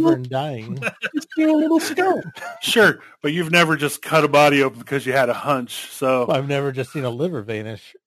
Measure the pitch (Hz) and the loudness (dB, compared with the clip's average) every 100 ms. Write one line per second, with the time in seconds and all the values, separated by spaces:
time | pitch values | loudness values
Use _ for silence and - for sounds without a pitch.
0 | - 165 127 131 151 127 110 127 220 - | 2 0 -2 -4 -4 -8 -10 -8 -8 -8
1 | 208 302 - - 311 311 311 330 330 311 | -8 -8 -8 0 2 2 2 2 0 -2
2 | 370 311 170 - - - - 240 196 - | 0 0 -4 -14 -16 -10 -2 4 4 4
3 | - _ 147 165 160 175 165 156 143 - | -8 _ -4 -2 0 2 4 2 -2 -6
4 | - 160 151 143 147 143 135 117 117 139 | 0 2 4 6 6 6 2 -2 -6 -4
5 | 127 131 123 110 139 135 120 - - - | 0 0 2 0 -2 -2 -4 -10 -14 -4
6 | 131 131 120 147 139 143 143 131 127 156 | 0 2 2 0 0 -2 -2 -4 -6 -4
7 | 127 120 165 156 104 110 107 110 - - | -6 -4 -4 -4 -8 -8 -8 -12 -16 -20